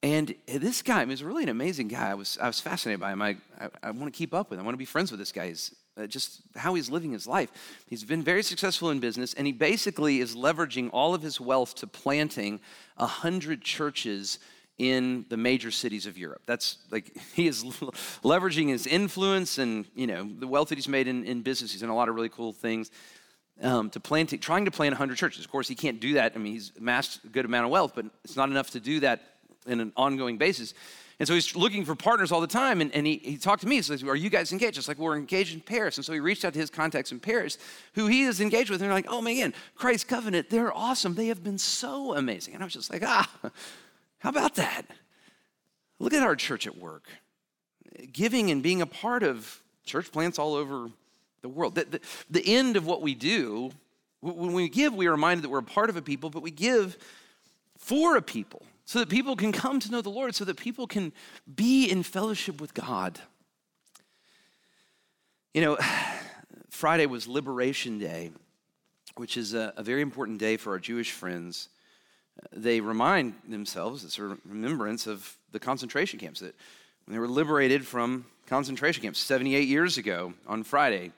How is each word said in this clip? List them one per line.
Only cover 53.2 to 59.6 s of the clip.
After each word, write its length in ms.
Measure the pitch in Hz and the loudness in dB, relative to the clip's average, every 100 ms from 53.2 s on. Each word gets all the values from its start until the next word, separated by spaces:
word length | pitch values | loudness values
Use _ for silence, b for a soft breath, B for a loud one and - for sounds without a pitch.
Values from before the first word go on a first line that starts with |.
| 131 220 123 107 127 139 _ _ _ _ | 2 2 2 -2 -6 -10 _ _ _ _
w-, 180 | 165 170 | -10 -4
when 120 | 175 | -2
we 160 | 175 170 | 0 0
give, 240 | 220 294 | 4 2
we 140 | 220 180 | 4 4
are 40 | |
reminded 320 | 156 156 175 | 6 4 4
that 60 | 147 | 0
we're 100 | 135 | -4
a 40 | |
part 260 | 120 - 220 | -2 0 2
of 80 | 175 | 0
a 40 | |
people, 280 | 147 139 156 | -4 -6 -4
but 120 | 151 | -8
we 100 | 160 | -10
give 460 | 147 208 254 190 180 B B B B B B _ _ | 0 4 4 4 -2 B B B B B B _ _
for 380 | - 277 330 294 | -2 4 6 6
a 60 | |
people 420 | - - 202 - - _ - | 4 -6 -8 -12 -20 _ -4
so 120 | 233 | -2
that 100 | 208 | 2
people 280 | 202 269 254 | 2 2 0
can 160 | 214 | 0
come 280 | 202 | 2